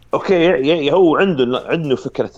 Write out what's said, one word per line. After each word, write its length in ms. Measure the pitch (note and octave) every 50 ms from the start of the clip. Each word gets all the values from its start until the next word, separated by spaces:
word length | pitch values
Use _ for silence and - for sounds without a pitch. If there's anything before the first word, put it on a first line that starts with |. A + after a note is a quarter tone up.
| - _ -
أوكي، 200 | - - - F#3+
ي-، 520 | E3+ E3 F3 F3+ C3+ C3 C#3+ E3+ E3+ C#3+
ي-، 60 | C#3
هو 240 | D3+ F#3+ F#3 E3 C#3+
عنده، 480 | C3 G3 G3 E3+ C3 B2+ A#2+ B2+ B2 -
عنده 300 | - C3+ E3+ D#3+ C#3+ B2+
فكرة 340 | - - C3 - - A2+ - -